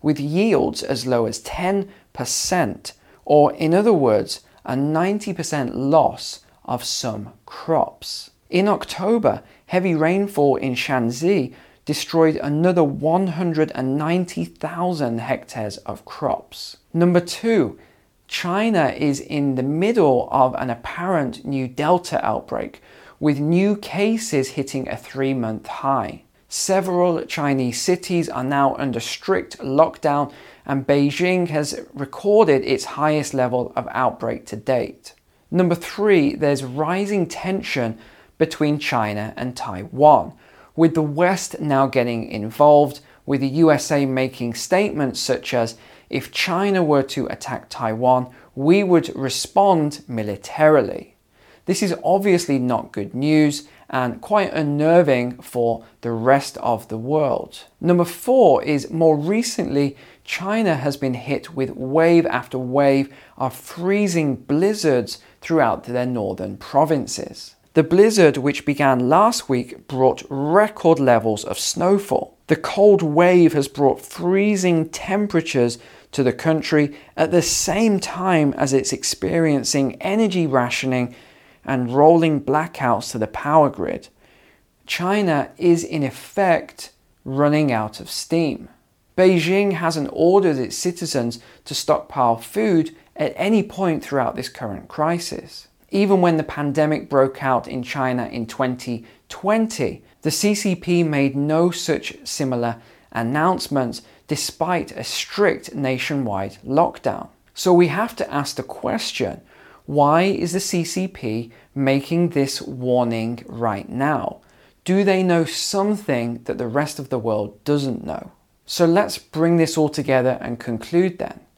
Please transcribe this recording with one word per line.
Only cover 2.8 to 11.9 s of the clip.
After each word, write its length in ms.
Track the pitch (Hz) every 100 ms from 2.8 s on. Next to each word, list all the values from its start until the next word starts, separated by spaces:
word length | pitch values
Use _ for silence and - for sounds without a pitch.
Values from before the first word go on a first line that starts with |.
| - - _ _
or 280 | - 147 147
in 180 | - 160
other 180 | 170 214
words, 480 | 190 131 107 95 - _ _
a 100 | -
ninety 580 | 131 143 156 180 208 208
percent 440 | 175 160 151 127 -
loss 640 | 135 160 139 - - - _ _
of 200 | - 127
some 480 | - - 127 104 104 -
crops. 880 | - - - 160 - - - - - _ _
In 200 | 175 196
October, 760 | 190 - - 185 233 143 104 - _ _
heavy 280 | 185 185
rainfall 640 | 160 156 190 202 202 143 131
in 180 | 131
Shanxi 760 | 123 - 135 117 131 165 196 127 - - _
destroyed 520 | -